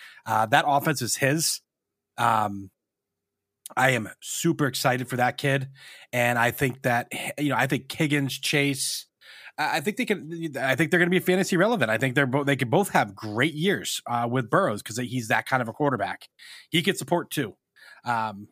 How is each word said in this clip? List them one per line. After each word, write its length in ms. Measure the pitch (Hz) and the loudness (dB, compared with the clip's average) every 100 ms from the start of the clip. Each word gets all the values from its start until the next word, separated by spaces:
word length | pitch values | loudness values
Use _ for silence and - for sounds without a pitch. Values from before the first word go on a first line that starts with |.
| - - | -20 -12
Uh, 220 | - 110 110 | -2 0 4
that 180 | 143 147 | 4 4
offense 360 | 143 160 143 | 2 2 -2
is 140 | 113 - | -2 0
his. 440 | 135 160 - - _ _ _ _ _ - | 0 2 -2 -4 _ _ _ _ _ -2
Um, 540 | 117 110 104 101 95 _ _ _ _ _ _ _ _ _ - | 2 2 0 -4 -12 _ _ _ _ _ _ _ _ _ -10
I 160 | - 131 | 0 2
am 180 | 123 101 - | 2 -2 -10
super 460 | - - 170 151 139 | -10 -2 0 2 0
excited 420 | 131 139 127 123 | 0 0 0 -2
for 80 | 123 | 0
that 220 | 123 - | 0 0
kid. 300 | 143 139 135 - - - - | 0 0 -2 -12 -20 -20 -6
And 260 | 123 120 120 | 0 2 4
I 120 | 120 | 2
think 320 | - 135 120 | 2 -2 0
that, 280 | 127 120 - - - - | 0 0 -2 -8 -8 -4
you 100 | 147 | 0
know, 80 | 117 | 2
I 100 | 135 | 2
think 240 | 139 - | 0 -4
Higgins, 480 | - 156 147 135 - | -2 0 0 -2 -4
Chase, 680 | - 147 143 135 - - - _ - - - - | -2 0 0 0 -4 -6 -10 _ -20 -20 -14 -4
I, 220 | 147 156 | -2 -2
I 20 | |
think 160 | 190 208 | -2 -2
they 80 | |
can, 480 | 226 196 151 170 165 131 | -2 -2 -4 -8 -6 -2
I 140 | 131 | 0
think 160 | 131 160 | 2 4
they're 100 | 170 | 4
gonna 100 | 175 | 4
be 100 | 180 | 2
fantasy 360 | - 185 180 170 | 4 2 2 4
relevant. 340 | 208 233 110 | 4 2 2
I 60 | 110 | 2
think 180 | 131 | 2
they're 120 | 131 135 | 2 2
both, 200 | 143 139 | 2 2
they 100 | 135 | 0
could 140 | 120 | 2
both 200 | 160 196 | 0 2
have 240 | 165 107 | 2 2
great 400 | 98 107 107 156 | -4 -6 0 0
years, 480 | 151 190 131 - - - | 0 0 0 -2 -6 -4
uh, 220 | 120 120 | -2 -2
with 200 | 131 113 | -2 2
Burrows, 320 | 165 175 104 | 2 2 -2
'cause 160 | - 110 | -6 -8
he's 300 | 123 127 113 | -6 -4 0
that 180 | 113 - | 0 2
kind 160 | 131 | 0
of 60 | 113 | -2
a 40 | |
quarterback. 560 | - 143 120 95 92 - _ - - - | -2 0 0 -4 -6 -14 _ -20 -20 -2
He 120 | 170 | 0
could 160 | 190 - | 2 0
support 320 | 139 175 - | 0 -2 -2
two. 260 | 156 110 - _ _ - - | -6 -6 -8 _ _ -20 -10
Um, 440 | 123 117 110 101 107 | -4 -2 -2 -8 -16